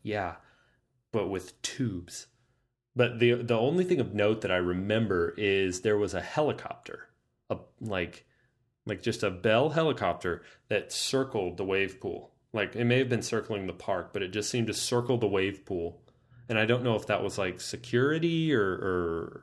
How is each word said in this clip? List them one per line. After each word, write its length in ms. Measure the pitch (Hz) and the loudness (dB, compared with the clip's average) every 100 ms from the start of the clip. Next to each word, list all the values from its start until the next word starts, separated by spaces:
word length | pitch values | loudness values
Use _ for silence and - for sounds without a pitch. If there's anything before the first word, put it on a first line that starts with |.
Yeah. 320 | 110 104 90 76 - _ _ _ _ _ _ | -4 -2 -4 -6 -18 _ _ _ _ _ _
But 140 | 110 95 | -2 -2
with 300 | 95 - - | -4 -6 -10
tubes. 640 | - - 120 90 87 - - _ _ _ _ _ _ 120 | -8 -2 -2 -4 -10 -14 -16 _ _ _ _ _ _ 2
But 240 | 117 117 | 2 4
the, 140 | 120 120 | 4 4
the 220 | 117 117 | 2 2
only 260 | 127 175 180 | 4 2 2
thing 140 | 180 | 0
of 120 | - | 0
note 280 | 104 104 107 | 2 2 2
that 100 | 95 | 2
I 60 | 92 | 2
remember 760 | 90 90 98 110 110 90 85 - | 2 0 0 0 2 2 0 0
is 440 | 101 98 95 90 | 2 2 2 0
there 160 | 110 104 | 0 2
was 160 | 98 | 0
a 80 | 90 | -2
helicopter, 840 | - - 147 - - - - - - _ _ _ - | -4 0 0 -2 -8 -12 -14 -16 -18 _ _ _ -8
a, 80 | 87 - - | -8 -8 -10
like, 460 | 113 95 85 - _ _ _ _ _ _ - | -4 -2 -4 -8 _ _ _ _ _ _ -8
like, 160 | 98 | -4
just 220 | 117 110 | -2 0
a 80 | 104 | -2
Bell 380 | 90 110 113 151 | 0 4 4 4
helicopter 760 | 151 160 123 95 85 90 85 - - - | 2 0 2 0 0 -2 -4 -8 -14 -2
that 240 | 104 - | -2 -2
circled 640 | - - 135 127 110 90 87 | -6 0 0 0 -2 -2 -4
the 80 | 95 | 0
wave 340 | 95 95 - | 0 0 -4
pool. 300 | 98 82 - _ _ | -8 -8 -12 _ _
Like, 220 | 110 98 107 | -4 -2 0
it 80 | 120 | 2
may 140 | 127 | 4
have 100 | 123 | 2
been 120 | 117 | 0
circling 460 | - 113 104 104 92 | -2 -4 -2 -4 -6
the 60 | |
park, 380 | 87 - 92 85 | -6 -4 -4 -4
but 80 | 101 | -6
it 80 | 92 | -4
just 160 | 104 104 | -4 -2
seemed 180 | 123 110 | -2 -2
to 60 | |
circle 440 | 101 - 120 120 123 | -2 0 0 2 2
the 100 | 107 | 2
wave 380 | 98 98 98 - | 2 0 -2 -6
pool. 360 | 90 85 - _ _ _ - - | -4 -4 -8 _ _ _ -14 -2
And 100 | 110 | 2
I 60 | 110 | 4
don't 180 | 123 | 2
know 120 | 123 110 | 2 0
if 100 | - | 0
that 160 | 101 | 0
was, 140 | 98 98 | 0 -2
like, 240 | 92 90 | -2 -4
security 920 | - - - 120 139 160 170 165 160 | -8 -10 0 2 2 2 0 2 2
or, 80 | 127 | 2
or, 800 | 98 90 98 90 85 82 - - | 2 0 0 0 0 -2 -6 -12